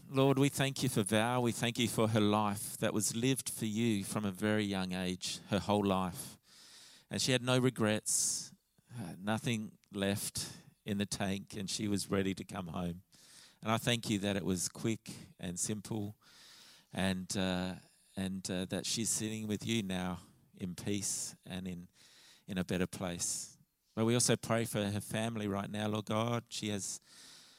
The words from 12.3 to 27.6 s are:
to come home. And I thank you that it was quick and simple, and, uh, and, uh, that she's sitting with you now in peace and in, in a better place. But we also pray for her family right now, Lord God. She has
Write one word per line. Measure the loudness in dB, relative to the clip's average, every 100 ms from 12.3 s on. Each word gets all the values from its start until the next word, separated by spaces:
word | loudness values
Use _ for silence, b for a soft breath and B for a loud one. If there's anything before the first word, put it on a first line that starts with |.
| -2
to |
come | -6 -8 -6
home. | -4 -4 -4 -12 B B B B B
And | 0
I | 2
thank | 2 0 2
you | 0
that | 2 2
it | 2
was | 0 -2
quick | -2 -2 -2 -6 -16 -18 -10
and | -6 -4
simple, | -4 -4 -4 -4 -4 -10 B B B B B B B
and, | 0 0 0 -2 0
uh, | 0 0 -2 -6 -14 _ _ -6
and, | -4 -4 -4
uh, | -4 -2
that | -4 -2
she's | -2 0
sitting | 0 -2 -4 -2
with | -2 0
you | 0
now | 0 -2 -2 -4 -10 _ _ -10
in | -8 -6
peace | -4 -2 -2 -4 -6 -12 -10
and | -8 -6
in, | -8 -12 B B B B B -6
in | -4
a |
better | 0 0 0
place. | -2 -4 -2 -4 -4 -8 -16 _ _ _ 0
But | 2
we |
also | 4 4 2
pray | 2 0 0
for | 0 0
her | 0
family | -2 -2 -2 -2 -2
right | -2 -2
now, | -2 0
Lord | -2 0
God. | 0 2 0 -4
She | -6 -4
has | -4 -6 -10 B B B B B B